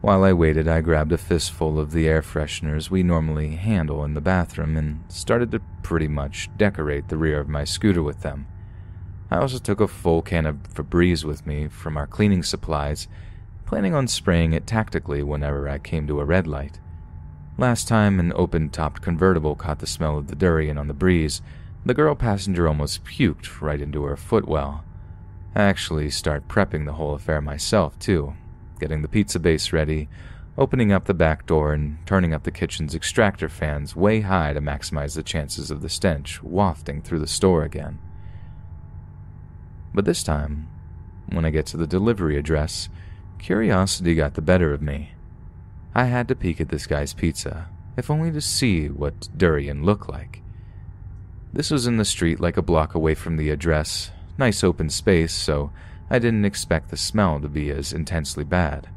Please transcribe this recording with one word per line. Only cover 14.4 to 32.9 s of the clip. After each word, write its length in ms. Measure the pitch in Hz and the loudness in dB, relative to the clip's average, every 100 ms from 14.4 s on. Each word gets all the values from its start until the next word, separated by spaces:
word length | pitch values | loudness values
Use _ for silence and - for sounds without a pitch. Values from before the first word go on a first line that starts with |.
| 82 | 4
it 120 | 80 - | 2 0
tactically 560 | 110 107 80 78 71 | -2 0 -4 -2 -4
whenever 460 | 71 73 73 71 69 | -2 -2 -2 -2 -4
I 100 | 71 | -6
came 280 | - 82 73 | -4 -4 -2
to 140 | 73 | -2
a 40 | |
red 220 | 78 90 82 | 2 2 2
light. 340 | 71 69 - - - - - - - - - | -4 -8 -12 -16 -16 -14 -14 -16 -16 -12 0
Last 300 | 127 117 - | 0 0 2
time 320 | 113 104 95 | 4 6 4
an 120 | 85 - | 2 2
open-topped 680 | 90 85 76 - 78 - | 2 2 0 -2 -4 -2
convertible 540 | - 82 92 87 76 71 | -4 4 6 6 2 -2
caught 240 | 78 73 | -4 -6
the 60 | - | -6
smell 300 | - 80 73 | -2 -2 -2
of 120 | 73 | -4
the 80 | 73 | 2
durian 420 | 90 80 76 73 | 4 4 2 -2
on 80 | 73 | -4
the 80 | |
breeze, 480 | 71 92 87 76 - - - - - | 0 4 4 2 -2 -10 -14 -14 -8
the 80 | - | -2
girl 220 | 127 151 | 4 4
passenger 540 | 147 120 98 98 87 85 | 4 2 0 0 2 4
almost 360 | 76 73 - | 2 -2 -4
puked 560 | - - 85 73 - - | -10 2 2 2 -10 -6
right 200 | 78 73 | -4 -4
into 240 | 71 73 | -4 -4
her 120 | 71 73 | -4 -6
footwell. 680 | - 110 - 78 69 71 - - - - - - - | 0 0 2 -2 -2 -8 -12 -16 -16 -16 -16 -16 -6
I 100 | 101 | 2
actually 440 | 101 95 - 78 76 | 2 2 -2 -2 -2
start 400 | - - 73 - | -2 -2 -2 0
prepping 380 | - 95 78 73 | 0 2 0 -4
the 60 | |
whole 220 | 80 76 | -4 -4
affair 280 | 73 - 78 | -4 0 -2
myself, 560 | 73 71 - 110 78 - | -2 -6 2 2 2 -2
too, 360 | - 90 71 71 - - - - | 0 0 0 -8 -14 -18 -18 -8
getting 220 | 76 78 | -4 -2
the 60 | 76 | 0
pizza 320 | 107 101 90 | 0 2 2
base 340 | 82 80 - | 2 2 2
ready, 340 | 82 76 78 76 - - - - - | 0 2 -2 -4 -12 -16 -16 -12 0
opening 340 | 135 131 110 | 2 4 4
up 140 | 98 | 4
the 80 | - | 2
back 320 | 90 82 76 - | 4 4 2 2
door 280 | 80 76 | 2 4
and 240 | 76 73 78 - | 0 -2 -6 0
turning 260 | 98 87 | 2 4
up 120 | 78 | 0
the 60 | 87 | -4
kitchen's 440 | - 82 - 76 | -4 -4 -2 -4